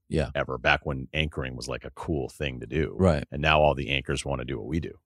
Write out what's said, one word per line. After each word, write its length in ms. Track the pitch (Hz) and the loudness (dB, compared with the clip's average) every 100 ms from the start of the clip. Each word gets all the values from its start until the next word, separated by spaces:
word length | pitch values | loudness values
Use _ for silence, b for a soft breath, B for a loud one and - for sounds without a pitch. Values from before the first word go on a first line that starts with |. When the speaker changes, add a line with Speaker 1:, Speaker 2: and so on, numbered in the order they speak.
| - | -4
Speaker 1:
Yeah. 220 | 78 67 | -2 0
Speaker 2:
ever, 220 | 71 67 62 | -2 -4 0
back 280 | 73 76 - | 2 2 0
when 200 | 67 64 | -6 -4
anchoring 420 | 76 78 - 65 | -2 -2 -4 -8
was, 140 | 62 64 | -8 -8
like, 160 | 60 | -8
a 60 | 64 | -10
cool 380 | - - 78 62 | -10 -4 -2 -4
thing 300 | - 71 64 | -6 -6 -6
to 60 | 58 | -4
do. 280 | 69 76 - | -2 -2 2
Speaker 1:
Right. 260 | 92 73 - | 4 4 0
Speaker 2:
And 120 | 73 | 0
now 180 | 76 78 | 4 6
all 140 | 76 | 6
the 160 | 67 69 | 4 0
anchors 340 | 69 67 69 | -2 -2 -4
wanna 200 | 71 67 64 | -2 -4 -4
do 100 | 64 | -6
what 80 | 52 | -4
we 140 | 82 | -4
do. 120 | - - | -4 -12